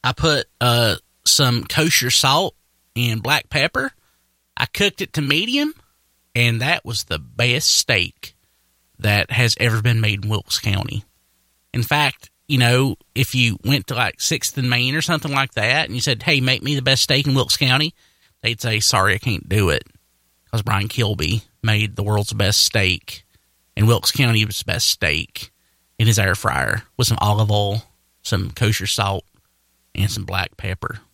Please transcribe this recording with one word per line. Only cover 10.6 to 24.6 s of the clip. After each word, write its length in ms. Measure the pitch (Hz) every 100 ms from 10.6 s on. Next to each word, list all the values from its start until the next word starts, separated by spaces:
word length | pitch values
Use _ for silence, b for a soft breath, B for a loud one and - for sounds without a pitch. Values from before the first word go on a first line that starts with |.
| 101 98 - 107 - _ _ _ _ _ _
In 100 | 123
fact, 480 | 113 147 143 - - _ -
you 120 | 135
know, 380 | 120 123 135 - _
if 200 | - 127
you 240 | 127 120 95
went 220 | 113 139 95
to, 80 |
like, 260 | 113 113 -
Sixth 380 | - 160 - -
and 100 | 127
Main 260 | 123 127
or 60 | 151
something 320 | 160 165 151
like 200 | 139 135
that, 340 | - 107 139 -
and 80 |
you 80 | 120
said, 200 | 147 113
"Hey, 180 | - 143
make 220 | 127 131
me 120 | -
the 80 | 143
best 200 | 127 135
steak 240 | - 131 143
in 80 |
Wilkes 220 | 135 - -
County," 380 | 131 131 156 b b b b b
they'd 180 | 117 117
say, 200 | 120 110
"Sorry, 340 | - 110 98
I 40 | 101
can't 300 | - 98 -
do 220 | 104 92
it," 140 | 71 - _ _ _ _ _ _
'cause 100 | 113
Brian 280 | 104 101 101
Kilby 560 | - 107 101 80 110 - _
made 340 | 107 107 107 110
the 60 |
world's 320 | 101 104 101
best 280 | 104 98 104
steak 640 | - 110 95 87 - - _ _ _ _ _
in 120 | - 110
Wilkes 240 | - -
County, 340 | - 127 110
was 140 | 107
the 60 | 101